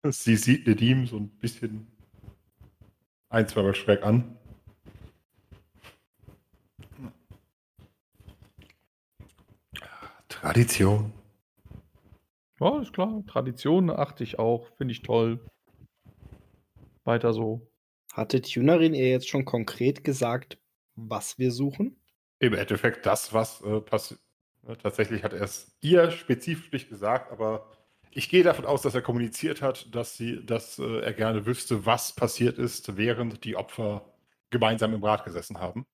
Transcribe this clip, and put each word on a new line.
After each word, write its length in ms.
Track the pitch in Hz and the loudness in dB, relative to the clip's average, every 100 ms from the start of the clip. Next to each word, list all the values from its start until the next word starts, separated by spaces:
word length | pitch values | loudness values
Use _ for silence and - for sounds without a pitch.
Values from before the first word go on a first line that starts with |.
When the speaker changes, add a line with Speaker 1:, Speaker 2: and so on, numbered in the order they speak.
| 151 | -2
Speaker 1:
Sie 280 | - - 110 | 0 4 4
sieht 280 | - 139 120 | 6 4 4
Nedim 400 | 107 117 131 120 | 4 4 4 0
so 100 | 110 | -6
ein 120 | 104 _ | -8 _
bisschen 480 | 117 - 113 107 110 _ _ - - - _ _ - _ - _ _ _ _ | -8 -6 -8 -8 -16 _ _ -20 -20 -20 _ _ -20 _ -20 _ _ _ _
ein, 180 | 113 110 | 0 2
zweimal 260 | - 98 95 | 2 0 0
schräg 280 | - 101 | 4 4
an. 340 | 104 117 120 - - - - _ - - - _ _ _ _ - _ _ - _ _ _ - _ _ _ _ - - - | 6 4 2 -12 -20 -20 -20 _ -20 -20 -20 _ _ _ _ -20 _ _ -20 _ _ _ -20 _ _ _ _ -20 -20 -18
Hm. 140 | 127 _ _ - _ _ _ _ - _ _ _ - - - _ - _ _ _ _ _ - _ _ _ _ - - - - - _ | -18 _ _ -20 _ _ _ _ -20 _ _ _ -20 -20 -20 _ -20 _ _ _ _ _ -20 _ _ _ _ -18 -18 -20 -20 -20 _
Tradition. 840 | - - 107 113 - 98 104 107 - _ _ _ _ - - _ _ _ _ _ _ _ _ | -8 2 4 4 4 4 4 0 -8 _ _ _ _ -20 -20 _ _ _ _ _ _ _ _
Speaker 2:
Ja, 220 | 165 294 | 0 0
ist 120 | 240 | -6
klar. 300 | - 196 220 196 | -4 -4 -4 -4
Tradition 600 | 123 127 120 139 175 175 | -4 -4 -4 2 4 4
achte 340 | - 143 - | 0 -4 -6
ich 160 | 120 - | -8 0
auch. 280 | 113 117 - _ | 0 0 -4 _
Finde 160 | 131 | -8
ich 80 | 113 | -6
toll. 380 | - 117 113 117 - _ _ _ - _ - _ - - _ _ _ _ - _ | 0 2 2 -2 -10 _ _ _ -20 _ -20 _ -20 -20 _ _ _ _ -20 _
Weiter 300 | - 117 117 | 0 2 2
so. 360 | 110 110 117 117 _ _ _ - | 0 -2 -6 -10 _ _ _ -12
Speaker 3:
Hatte 280 | - 110 131 | -8 0 0
Tunerin 520 | - - 135 170 165 | 0 2 4 6 6
ihr 160 | 143 127 | 4 2
jetzt 180 | 127 127 | 2 0
schon 180 | 143 131 | -4 0
konkret 580 | 120 110 - 123 139 | -2 -4 0 0 0
gesagt, 560 | - 135 120 123 - - _ _ _ - | -4 0 -2 -2 -8 -20 _ _ _ -16
was 420 | 110 107 - - | -8 -8 -8 -2
wir 120 | 127 | -2
suchen? 460 | 120 143 139 233 - _ _ _ _ | 0 -4 -2 -4 -4 _ _ _ _
Speaker 1:
Im 140 | 120 | 2
Endeffekt 520 | 101 101 101 120 - 101 | 2 -2 0 0 0 0
das, 280 | 104 - | 0 0
was, 280 | 110 113 - | -2 -2 -6
äh, 200 | 104 107 | -4 -4
passi-, 360 | 107 110 - - _ _ _ _ | -2 -4 -4 -18 _ _ _ _
ne, 160 | 117 113 | -16 -8
tatsächlich 460 | 104 - 104 110 | -6 -2 -2 -2
hat 100 | 107 | -4
er 80 | 85 | -6
es 340 | 101 - - _ | -8 -8 -18 _
ihr 300 | 147 180 165 | 4 6 6
spezifisch 600 | - - 120 - 160 - | 0 -2 -2 -2 -8 -8
nicht 180 | 135 - | -10 -10
gesagt, 420 | 101 101 127 - | -6 -2 -2 -4
aber 360 | 113 110 110 - _ _ _ _ | -4 -4 -4 -8 _ _ _ _
ich 180 | - - | -8 4
gehe 140 | 180 | 6
davon 220 | 175 147 135 | 6 4 0
aus, 180 | 139 | 0
dass 100 | 139 120 | 0 -2
er 60 | |
kommuniziert 600 | 120 120 117 - 156 147 | -2 -2 -2 -4 -6 -2
hat, 320 | 139 131 - 120 | -4 -4 -8 -8
dass 200 | 117 - | -8 -8
sie, 280 | 117 - - | -8 -8 -4
dass, 320 | 113 - - | -4 -4 -8
äh, 220 | 123 113 | -6 -4
er 140 | 110 | -4
gerne 320 | 104 110 110 107 | 0 0 0 -2
wüsste, 400 | 123 - 110 98 | -4 -2 -2 2
was 280 | 117 - | 2 0
passiert 460 | - 120 - 120 - | -2 -2 2 0 0
ist, 360 | 120 - - 98 | -4 -4 -10 -2
während 480 | 113 120 117 101 | -2 0 -4 -8
die 120 | 110 95 | -8 -8
Opfer 580 | 98 - 107 104 - _ _ _ _ | -8 -6 -4 -6 -10 _ _ _ _
gemeinsam 420 | 123 113 113 110 | 2 2 2 0
im 100 | 110 | 0
Rat 220 | 107 107 - | 0 0 -2
gesessen 340 | 87 - 92 | -10 -10 -8
haben. 260 | 90 110 135 | -8 -8 -12